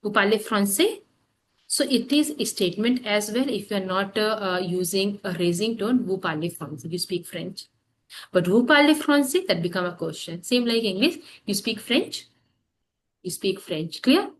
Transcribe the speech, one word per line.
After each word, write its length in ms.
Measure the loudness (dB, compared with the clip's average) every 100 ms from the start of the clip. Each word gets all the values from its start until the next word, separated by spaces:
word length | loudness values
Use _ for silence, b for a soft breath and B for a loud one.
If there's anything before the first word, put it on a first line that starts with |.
Vous 80 | 0
parlez 280 | 2 2 2
français? 640 | 0 0 0 2 0 0 _ _ _ _ _ _ _
So 180 | -4
it 280 | 0 0 2
is 220 | 2 2 -2
a 60 |
statement 600 | -6 -2 -2 0 0 0 0
as 260 | -2 0
well 160 | -2 -2
if 220 | -4 -4
you 60 | -4
are 20 |
not, 360 | -2 -2 -2 0
uh, 220 | 0 0
uh, 200 | -2 -2
using 560 | -2 -2 -2 0 0 -2
a 80 | -6
raising 440 | 0 0 0 -2 -2
tone, 280 | 0 0
vous 140 | 0 -2
parlez 320 | -2 -4 -4
français, 400 | -6 -12 -10 -8
you 80 | -8
speak 280 | -4 -6 -6
French. 380 | -10 -10 -12 -18 _ _ _ _ B B
But 140 | 0 4
vous 180 | 4
parlez 300 | 6 6 8
français, 520 | 4 4 4 4 0 0
that 140 | -2
become 240 | 0 -2 -4
a 80 |
question. 480 | -4 -8 -8 -10 -12
Same 240 | 0 2 2
like 180 | 0
English, 320 | 0 2 0 0 B B -4
you 80 |
speak 260 | -4 -2 -6
French, 480 | 0 0 0 -8 -16 _ _ _ _ _ _ _ _ _
you 80 | -10
speak 300 | -4 -4 -4
French. 420 | -6 -6 -6 -2
Clear? 280 | 4 4 4